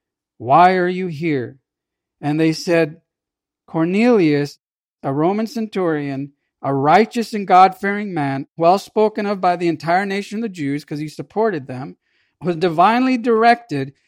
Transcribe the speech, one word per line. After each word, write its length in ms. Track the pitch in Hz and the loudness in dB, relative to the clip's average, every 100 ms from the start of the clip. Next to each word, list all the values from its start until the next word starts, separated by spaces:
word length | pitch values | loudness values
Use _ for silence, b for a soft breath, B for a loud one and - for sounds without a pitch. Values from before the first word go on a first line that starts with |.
| _ _ _ _ | _ _ _ _
Why 380 | 113 143 180 185 | 2 4 4 2
are 120 | 180 | -2
you 200 | 180 185 | -4 -6
here?" 520 | 147 165 143 117 - _ _ _ _ _ _ | -6 -4 -4 -4 -14 _ _ _ _ _ _
And 180 | 143 151 | -6 0
they 140 | 160 | 0
said, 480 | 156 - 170 160 165 _ _ _ _ _ _ _ | 0 0 0 0 -4 _ _ _ _ _ _ _
"Cornelius, 960 | 165 165 196 240 233 160 147 143 - _ _ _ _ | -4 0 2 4 4 4 2 -2 -8 _ _ _ _
a 120 | 147 | -6
Roman 340 | 139 160 208 226 | -2 0 0 -4
centurion, 840 | 226 220 202 180 151 143 135 139 _ _ _ | -6 -6 -4 -2 -2 -4 -6 -10 _ _ _
a 120 | 135 | -4
righteous 600 | 139 139 175 220 240 220 | 0 4 4 4 -2 -4
and 140 | 214 190 | -6 2
God-fearing 680 | 185 190 185 196 202 208 | 6 6 4 -4 -4 -6
man, 340 | 170 143 135 143 - | -4 -4 -4 -8 0
well 240 | 165 196 | 2 2
spoken 460 | - - 214 214 202 | 0 0 0 0 -6
of 160 | 202 | -2
by 140 | 185 175 | 0 0
the 120 | 175 | -2
entire 380 | 156 151 175 196 | -2 0 -2 0
nation 340 | 196 196 208 | -6 -6 -8
of 40 | |
the 60 | 226 | -8
Jews," 360 | 180 139 143 - | -6 -6 -6 -6
'cause 140 | 151 | -10
he 80 | 151 | -10
supported 600 | - 160 - 220 170 127 | -12 -10 -2 -2 -2 -8
them, 300 | 127 147 180 _ _ _ _ | -12 -12 -16 _ _ _ _
"was 160 | 175 165 | -6 -2
divinely 600 | 180 160 185 233 262 254 | -2 2 2 4 0 -2
directed 760 | 226 220 233 240 - 143 135 _ | 0 2 4 2 0 -6 -6 _